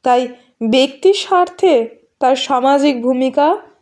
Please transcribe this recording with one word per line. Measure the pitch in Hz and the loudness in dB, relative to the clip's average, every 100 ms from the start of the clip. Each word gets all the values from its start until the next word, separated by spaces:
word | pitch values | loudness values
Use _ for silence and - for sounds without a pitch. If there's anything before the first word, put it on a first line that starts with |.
তাই | 254 247 254 - _ _ 226 | 0 0 -2 -12 _ _ -2
ব্যক্তির | 254 269 269 370 | 0 0 0 0
স্বার্থে | 403 - 359 359 359 381 269 226 - _ _ | 0 0 0 0 0 2 2 -2 -12 _ _
তার | 254 262 | -2 -2
সামাজিক | - 262 262 285 285 247 | -2 -2 2 2 0 0
ভূমিকা | 240 254 262 262 294 415 - _ | -4 -2 -2 0 0 -2 -8 _